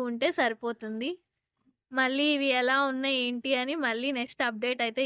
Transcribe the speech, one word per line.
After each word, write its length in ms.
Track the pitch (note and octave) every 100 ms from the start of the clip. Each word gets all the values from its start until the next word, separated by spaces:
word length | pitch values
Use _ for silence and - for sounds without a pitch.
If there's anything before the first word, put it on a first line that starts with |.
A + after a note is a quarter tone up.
ఉంటే 240 | B3 A#3 D#4
సరిపోతుంది. 760 | E4+ A#3+ A3 A#3 A3+ A3 A3 C4+ F4+ _ _ _ _ _ _ -
మళ్ళీ 340 | C4 C4 C4+ D4
ఇవి 180 | C#4+ C#4
ఎలా 240 | B3+ B3 C4+
ఉన్నాయి 340 | C#4 C4 C4+ C4
ఏంటి 320 | B3 B3 C4+ B3+
అని 180 | B3+ D#4+
మళ్ళీ 340 | B3 A3+ C4+
నెక్స్ట్ 300 | C4 A#3+ -
అప్‌డేట్ 400 | B3 G#3+ B3 B3
అయితే 220 | A#3 A#3+